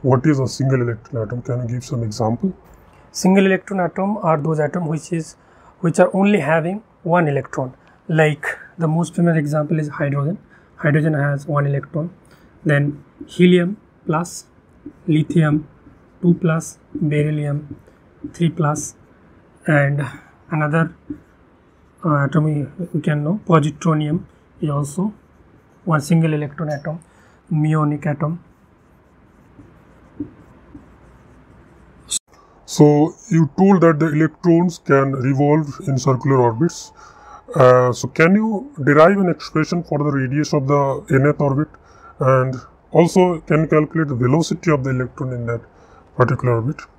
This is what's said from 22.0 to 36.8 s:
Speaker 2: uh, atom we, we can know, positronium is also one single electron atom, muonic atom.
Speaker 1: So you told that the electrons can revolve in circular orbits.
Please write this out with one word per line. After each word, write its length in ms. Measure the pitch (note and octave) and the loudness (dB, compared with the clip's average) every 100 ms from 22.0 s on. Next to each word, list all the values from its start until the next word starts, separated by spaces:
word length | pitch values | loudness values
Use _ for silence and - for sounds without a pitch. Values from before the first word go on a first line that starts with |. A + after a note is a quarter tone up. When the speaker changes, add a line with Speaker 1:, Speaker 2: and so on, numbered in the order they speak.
Speaker 2:
uh, 200 | E3+ D3 | -2 0
atom 200 | C#3 D#3+ | 0 0
we, 420 | D3+ D3 D3 - F3 | 0 -2 -6 -10 -8
we 80 | D#3 | -4
can 240 | E3 D3 | -2 -2
know, 160 | D3 G#3+ - | -2 -4 2
positronium 800 | D#3+ D3 D3+ E3+ D#3 D3+ D3+ - _ _ _ | 2 2 -2 -2 -2 -2 -4 -8 _ _ _
is 100 | D3+ | -4
also 440 | C#3+ C#3+ - G#3 - _ _ _ _ _ _ | -4 -4 -6 -6 -8 _ _ _ _ _ _
one 160 | - D#3 | -2 -2
single 320 | C3+ E3 D#3+ | 2 0 2
electron 380 | D3+ C#3+ - D#3 | -2 -6 -8 -8
atom, 300 | C#3+ C#3+ E3 _ _ _ _ _ | -8 -8 -12 _ _ _ _ _
muonic 540 | D#3 D3+ D#3 D3+ D3 D3 | -2 0 2 0 -2 -6
atom. 360 | D3 D3+ F3 - _ _ _ _ _ _ _ _ _ _ - - _ _ _ _ - - - - - - - - - - - _ - _ - _ _ - _ - - _ - _ _ - | -4 -4 -6 -12 _ _ _ _ _ _ _ _ _ _ -20 -20 _ _ _ _ -16 -16 -16 -20 -20 -20 -20 -20 -20 -20 -20 _ -20 _ -20 _ _ -20 _ -12 -12 _ -20 _ _ -14
Speaker 1:
So 480 | - D3 D3 D#3+ - - | 6 6 6 2 -2 -2
you 200 | E3+ D#3+ - | 0 2 4
told 220 | F#3+ G3 | 4 6
that 180 | E3 D3+ | 4 2
the 80 | D#3+ | 0
electrons 640 | D3 D#3 - F3 E3+ F3+ E3+ | 0 -2 0 2 2 2 -4
can 340 | - C#3 C#3 | 2 2 2
revolve 680 | C3+ B2+ C3+ C#3+ D3+ D3 - - | -2 -2 0 2 2 0 -8 -4
in 100 | C3+ | -2
circular 400 | C#3 B2 C3+ C3+ | 0 0 2 4
orbits. 540 | A#2+ A2+ E3 - | 2 2 -2 -2